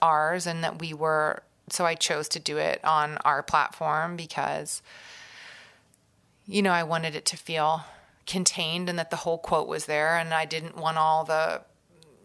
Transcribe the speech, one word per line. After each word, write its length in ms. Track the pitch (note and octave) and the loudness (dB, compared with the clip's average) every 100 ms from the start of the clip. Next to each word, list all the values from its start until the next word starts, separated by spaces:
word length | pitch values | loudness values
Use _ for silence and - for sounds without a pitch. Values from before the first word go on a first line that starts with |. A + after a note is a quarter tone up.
ours 460 | E3 D3+ D#3 F3+ F3 | 4 4 4 0 -2
and 160 | E3 | -2
that 160 | E3 - | -2 -4
we 140 | D#3+ | -8
were, 500 | D3+ D#3 D#3 D3+ - - _ - | -2 2 4 2 -2 -8 _ -10
so 160 | - E3+ | 0 0
I 80 | |
chose 340 | E3 - D3+ D#3 | 2 0 0 -2
to 100 | D#3+ | -4
do 180 | D3+ D3+ | -2 0
it 260 | D#3 - | 0 0
on 340 | - D#3 D3 D3+ | 2 2 2 2
our 260 | - C#3+ | 2 2
platform 720 | - D3+ - - D#3 D3+ E3 F3 | 2 2 2 -2 -2 0 -2 -6
because, 680 | D#3+ - - D3 D3 - - - - - - - - - - _ _ _ _ _ _ _ - | -8 -4 -2 -4 -6 -10 -12 -20 -20 -18 -18 -18 -18 -20 -20 _ _ _ _ _ _ _ -4
you 160 | G3 | 2
know, 100 | G3 | 4
I 120 | F3 | 2
wanted 320 | D#3+ E3 D#3+ D3+ | 2 -2 -2 -4
it 100 | - | -6
to 120 | E3+ | -6
feel 460 | - D#3+ D3+ D#3+ - - - _ - | -4 2 2 2 -4 -18 -20 _ -4
contained 640 | F#3 F3 - D#3+ E3+ F3+ | 0 0 0 -2 -2 -2
and 80 | E3+ | -4
that 120 | E3 | -4
the 80 | E3 | -4
whole 200 | F3 E3 | -2 -4
quote 300 | - D#3+ - | 2 0 2
was 180 | - - | -4 -2
there, 320 | D3+ D#3 E3+ | 0 2 2
and 160 | E3 | 2
I 120 | D#3+ D#3+ | -2 -2
didn't 320 | D#3+ E3 - | -4 -8 -4
want 200 | D#3+ D#3+ | -2 2
all 260 | D#3 D#3 | 4 2
the 380 | D#3 D#3+ D#3+ D#3+ - _ _ _ - - | 2 2 2 -2 -8 _ _ _ -20 -20